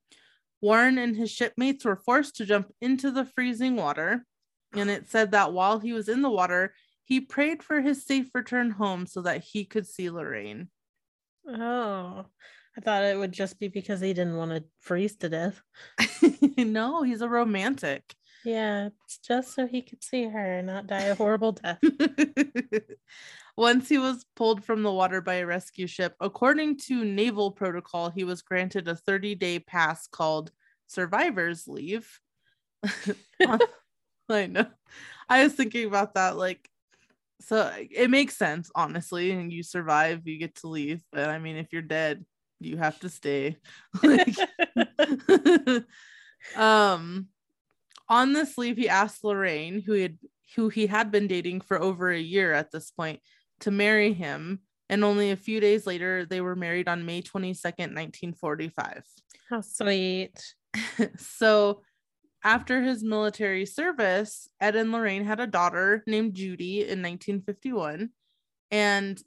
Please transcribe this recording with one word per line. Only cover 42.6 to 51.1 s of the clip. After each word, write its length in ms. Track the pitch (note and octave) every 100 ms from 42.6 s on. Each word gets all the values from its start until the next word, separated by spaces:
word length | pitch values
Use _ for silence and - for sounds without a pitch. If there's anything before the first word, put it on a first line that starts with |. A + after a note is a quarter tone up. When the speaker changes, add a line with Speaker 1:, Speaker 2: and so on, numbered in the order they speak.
| D#3+ E3
Speaker 1:
have 220 | D#3 D#3
to 80 | F#3
stay. 480 | - D3 C#3 C#3 D#3+ - -
<laughs> 260 | - F#3+
Like, 360 | D4 C#4 F4+ A3+ F#4 - E4+ -
<laughs> 1120 | E4 - D4+ C4+ - F#4 F4+ F4 - B3 A#3 - - - - _ - -
um, 720 | A3 G#3+ G3+ F3+ E3 F#3 F#3+ _ _ _ _ _ _ - -
on 240 | A#3 C4
this 240 | D4 D#4 -
leave, 200 | A#3+ A3+
he 120 | A3
asked 340 | F#3+ G#3 -
Lorraine, 580 | G#3+ G3+ F#3+ D3+ D#3+ G3
who 120 | F#3+
he 80 | G#3
had, 140 | F3+ E3 - _ _ -
who 140 | A3
he 180 | A3 G#3+
had 240 | G#3+ A3+